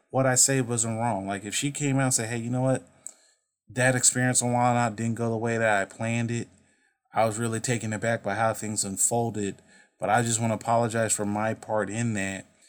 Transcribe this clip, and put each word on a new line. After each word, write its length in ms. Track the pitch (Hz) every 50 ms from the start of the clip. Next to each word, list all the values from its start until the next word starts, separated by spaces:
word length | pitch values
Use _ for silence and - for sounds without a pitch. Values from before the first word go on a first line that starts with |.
| _ _
what 160 | - 127 131
I 80 | 131 127
say 260 | 120 - - 135 135
wasn't 380 | 127 113 120 117 113 117 - 110
wrong." 300 | 117 120 110 95 95 95
Like, 160 | 101 98 101
if 100 | 104 -
she 160 | - - 143
came 260 | 143 - 147 143 135
out 100 | 135 135
and 80 | 131 123
said, 140 | - 113 110
"Hey, 100 | 120 120
you 120 | 113 120
know 120 | 123 127 127
what? 200 | 131 131 - - - _ _ - - - _ _ _ _ _ _ _ _ _ _ - 104
That 220 | 127 123 131 131
experience 480 | 123 - - - 127 127 127 127 - 120
on 100 | 123 120
Wild 240 | 120 123 123 120
'N 60 | 120 120
Out 140 | 117 104
didn't 180 | 104 113 117 117
go 160 | 107 117 117
the 60 | 113
way 200 | 110 113 117 117
that 240 | 113 113 110 104 98
I 40 | 95
planned 480 | - - - 117 113 117 117 117 113 117
it. 160 | 117 104 - - _ _ _ _ _ _ _ _ _ _ _ -
I 100 | 110 110
was 140 | 113 104 107
really 220 | 117 117 113 110
taken 320 | 113 - 123 113 110 110 107
aback 280 | 104 110 113 117 113
by 140 | - 104 98
how 180 | 104 113 113 107
things 320 | - - 107 107 101 -
unfolded, 800 | 101 98 95 - - 123 120 117 113 101 107 101 98 90 - - _ - - _ _ _ -
but 100 | 90 95
I 120 | 104 120 120
just 180 | 117 117 113
wanna 140 | 117 117 110
apologize 580 | 104 - - 117 117 117 113 107 117 113 107 -
for 120 | - 107
my 300 | 101 101 104 107 110 113
part 340 | - - - 110 107 104 98
in 260 | 101 113 120 117 110
that," 320 | 104 98 95 98 95 - _ _ _ _